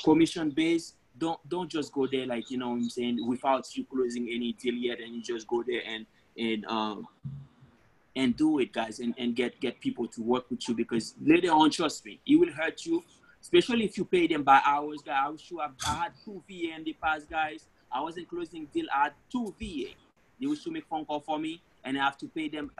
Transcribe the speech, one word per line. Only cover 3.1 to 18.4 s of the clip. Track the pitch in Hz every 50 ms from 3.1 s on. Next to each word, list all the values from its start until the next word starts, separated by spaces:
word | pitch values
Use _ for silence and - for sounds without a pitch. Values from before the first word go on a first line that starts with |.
| 120 120 120
without | 117 127 - - 131 135 127 - - -
you | 131 -
closing | - 135 131 127 120 120 120 120 110 117
any | 120 120 117 113
deal | - - 123 120
yet, | 120 123 120 120 113
and | 113 117 117
you | 117
just | 110 120 117 113 110
go | - 120 120
there | 113 123 120 110 -
and, | 110 113 110 110 _ _ _ _ _ - -
and, | 117 113 110 107 101
um, | - 113 110 110 107 104 101 - - _ _ - 139 - - - - _ _ - - - _ _ _ _ _ _ _ -
and | 127 131 123 117
do | - 156 156 156 143
it, | 120 -
guys, | - 117 113 113 110 -
and, | 120 120 113
and | - 120 120 117
get, | 120 123 117 - -
get | - 127 - -
people | - 135 135 - 120
to | 107 - 120 110
work | 113 123 127 - -
with | 127 - - -
you, | 117
because | 113 117 - 120 113 107 - - -
later | 131 139 160 175 175 175
on, | 170 156 156 151
trust | - - 170 143 - - -
me, | - - - -
it | 131 143
will | 165 175 - 139
hurt | 147 160 156 151 - -
you, | 165 165 170 - _ _ _ _ - - _
especially | - - - 175 170 - 240 233 220
if | 190 -
you | 208 175
pay | - - 180 170
them | 165 165 147 139
by | 139 135 135 -
hours, | 143 143 147 147 151 151 147 -
guys. | - 143 135 139
I | 147
wish | 156 156 - -
you | 180 165
have, | 151 143 135 127 -
I | 147 151 160 175
had | 160 139 - -
two | 220 202 180 -
V | - 190 180 170 165
A | 160
in | 160 160
the | 160 156
past, | - 170 160 156 156 147 -
guys. | 170 160 156 156 156 156 - _ _ _ _ -
I | - 131
wasn't | 147 165 165 180 165 -
closing | 170 175